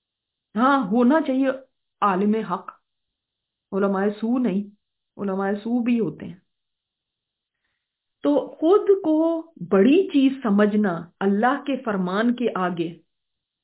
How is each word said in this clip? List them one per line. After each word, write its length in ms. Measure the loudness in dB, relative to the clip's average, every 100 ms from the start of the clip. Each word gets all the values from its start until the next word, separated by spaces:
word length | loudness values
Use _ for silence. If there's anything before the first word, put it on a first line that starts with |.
| _ _ _ _ _
हाँ, 320 | -2 2 2 2
होना 320 | 2 4 4
चाहिए 320 | 2 0 0 -2 -10 _ _ _
आलिम 320 | -2 0 0 0 -2
हक, 200 | -8 -10 -20 _ _ _ _ _ _ _ _ _
उलमाए 380 | -2 -2 0 -2
सू 280 | -4 -2 -2
नहीं, 260 | 0 -2 -6 -12 _ _ _ -10
उलमाए 380 | -6 -4 -4
सू 260 | -4 -4 -2
भी 160 | 0 0
होते 280 | -2 -6 -14
हैं। 160 | -16 _ _ _ _ _ _ _ _ _ _ _ _ _ _ _ _ _ _
तो 140 | -2 0 -2 -2
खुद 260 | 2 4 4 2
को 380 | 2 0 0 -2 -8 -14
बड़ी 380 | 0 4 4 4 2
चीज 340 | 2 2 0
समझना 500 | 0 2 2 2 -2 -4 -8 -4
अल्लाह 360 | -2 0 0 -2
के 160 | -4 -6
फरमान 560 | -4 -4 -2 0 0
के 160 | 0 -2 -2
आगे, 300 | -4 -4 -6 -8 _ _ _ _ _ _